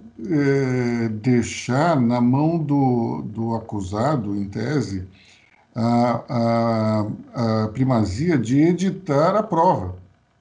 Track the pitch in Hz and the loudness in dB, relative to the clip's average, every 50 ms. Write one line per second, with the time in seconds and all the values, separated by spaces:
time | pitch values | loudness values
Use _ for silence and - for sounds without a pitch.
0 | - - - - 233 196 160 143 139 139 139 139 135 127 127 127 120 120 120 117 | -10 -18 -16 -12 -6 -2 0 2 2 2 2 2 2 0 0 0 0 0 0 0
1 | 113 113 107 107 101 131 123 120 - - - - - - 123 139 160 175 160 135 | -2 -2 -4 -2 2 2 2 2 2 0 -6 -8 -4 -2 0 2 2 2 2 2
2 | 120 117 123 123 120 123 127 139 151 165 170 165 147 143 143 139 135 127 123 117 | 2 2 2 2 4 4 4 2 2 2 0 0 0 0 0 2 2 2 2 0
3 | 117 120 - - - 104 104 113 113 113 117 113 - - 110 101 95 90 101 107 | 0 -2 -4 -6 -8 -8 -8 -6 -4 -4 -4 -4 -6 -6 -8 -6 -6 -4 -2 0
4 | 120 147 160 123 101 101 101 101 98 95 - 110 110 127 151 139 107 95 98 92 | 0 0 0 -2 -2 -4 -6 -6 -6 -6 -6 -6 -4 -2 -2 -2 -2 -4 -6 -8
5 | 92 - - - - - - _ _ _ _ _ _ _ - 113 113 117 120 120 | -10 -12 -18 -20 -20 -20 -20 _ _ _ _ _ _ _ -4 -2 0 2 2 2
6 | 120 123 117 - - - 131 120 117 117 117 117 117 117 113 110 110 110 107 107 | 2 2 0 -2 -4 -4 -2 0 0 2 2 2 0 0 0 0 0 0 0 0
7 | 104 107 - - - - - 123 117 113 110 110 110 104 104 131 127 131 127 110 | -2 -4 -6 -10 -12 -10 -4 -2 0 0 0 0 -2 -2 -2 -2 0 2 2 2
8 | 104 92 90 117 160 180 160 127 101 110 135 143 156 175 180 165 190 190 - - | 0 0 -2 -2 0 0 0 0 0 0 2 4 4 4 2 2 0 -2 -2 -4
9 | - - 139 139 160 185 202 214 214 - 170 165 170 185 156 110 92 92 92 - | -4 0 2 2 2 2 2 0 -2 0 0 2 2 2 2 0 -2 -6 -10 -12
10 | - - _ _ _ _ _ _ | -16 -20 _ _ _ _ _ _